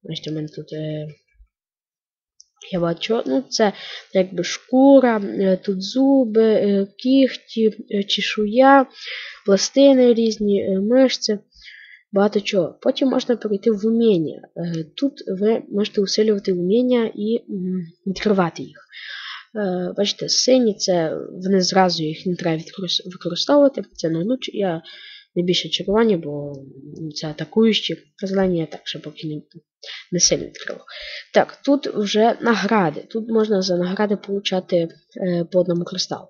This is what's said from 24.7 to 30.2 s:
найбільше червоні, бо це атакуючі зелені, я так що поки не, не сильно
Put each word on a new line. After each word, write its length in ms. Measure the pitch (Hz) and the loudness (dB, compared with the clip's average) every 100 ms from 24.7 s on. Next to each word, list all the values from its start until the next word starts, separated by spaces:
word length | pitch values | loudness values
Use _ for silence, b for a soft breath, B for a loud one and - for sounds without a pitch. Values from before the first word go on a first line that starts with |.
| 165 B B B B B - | -4 B B B B B -4
найбільше 340 | 180 170 160 | 0 -2 -2
червоні, 480 | - 185 208 226 185 | -6 0 2 4 2
бо 360 | 156 147 143 139 135 135 147 151 160 147 | -2 -8 -10 -12 -18 -20 -18 -12 -12 -10
це 120 | 160 | -10
атакуючі 680 | 151 156 - 226 202 - 160 _ _ | -8 -4 2 4 4 -2 -8 _ _
зелені, 360 | 196 190 190 175 | -4 0 2 0
я 60 | 156 | -2
так 160 | - | -8
що 180 | - 156 | -12 -12
поки 260 | 151 151 160 | -14 -12 -10
не, 140 | 151 - 165 _ _ B B B | -10 -14 -20 _ _ B B B
не 80 | |
сильно 260 | 180 | 0